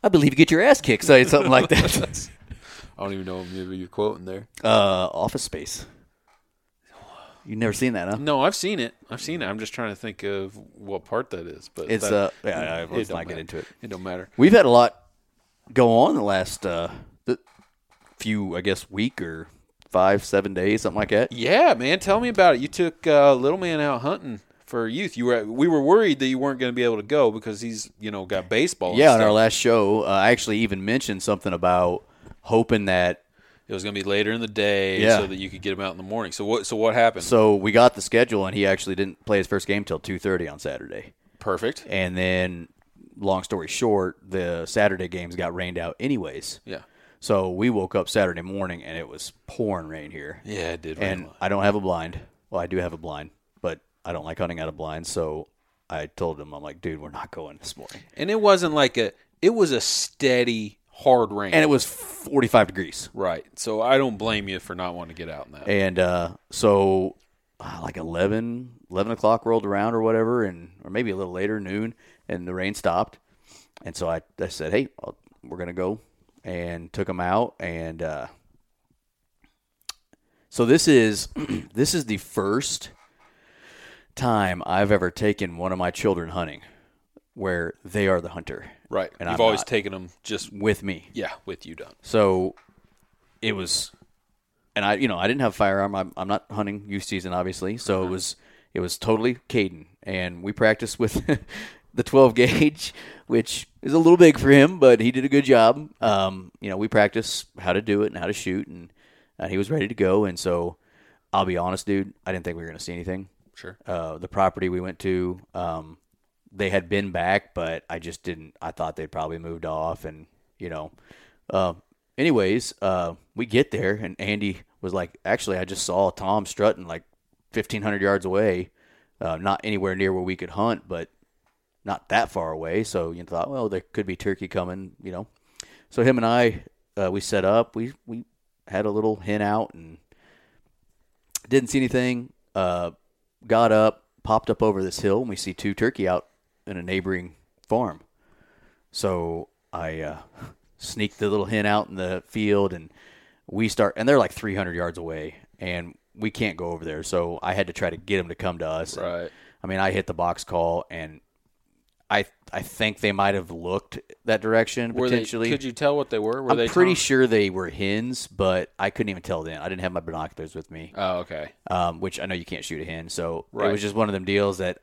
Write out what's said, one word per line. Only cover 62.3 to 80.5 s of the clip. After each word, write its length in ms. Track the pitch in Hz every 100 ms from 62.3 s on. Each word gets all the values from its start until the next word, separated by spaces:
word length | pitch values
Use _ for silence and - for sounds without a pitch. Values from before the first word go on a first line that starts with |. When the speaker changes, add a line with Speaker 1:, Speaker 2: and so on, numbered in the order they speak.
| 165 120 - 95
Speaker 1:
degrees. 420 | 95 85 - -
Speaker 2:
Right. 320 | - 95 82 - -
So 260 | - 107
I 160 | 117 135
don't 200 | 135 104
blame 300 | 110 107 98
you 120 | 95
for 160 | - 87
not 180 | 90 87
wanting 200 | 85 82
to 40 | 82
get 40 |
out 140 | 73 67
in 40 |
that. 140 | 73 -
Speaker 1:
And, 320 | 98 95 92
uh, 360 | 90 90 85 92 _
so, 640 | - 113 101 98 95 92 - _ _ _ _
uh, 200 | - 82
like, 140 | 82 87
eleven, 800 | 82 82 98 110 117 120 127 120 _
eleven 200 | 92 104
o'clock 340 | 113 107 113 113
rolled 200 | 113 101
around 280 | 101 107 117
or 60 |
whatever, 420 | 113 113 113 123 104
and, 260 | 85 85 90
or 60 | -
maybe 200 | 101 120
a 40 | 95
little 180 | 92
later, 260 | 90 101 107
noon, 340 | 95 101 113 123 _ _ -
and 180 | 87 90
the 60 |
rain 200 | 92 95 104
stopped. 420 | 98 85 - - _ _ _ - _ -
And 120 | - 80
so 120 | 85
I, 140 | 82 _ -
I 80 | 90
said, 220 | - 80
"Hey, 160 | 104 135 -
I'll, 140 | - - _ _
we're 140 | - 90
gonna 160 | 87
go," 260 | 90 92 110 _ _ _ _
and 500 | - 90 87 85 85
took 160 | - 95
'em 100 | 90
out. 360 | 90 98 120 _
And, 420 | 90 82 82 80
uh, 240 | 82 76 58 _ _ _ _ _ _ _ _ _ _ _ _ _ _ _ - - _ _ _ _
so 160 | _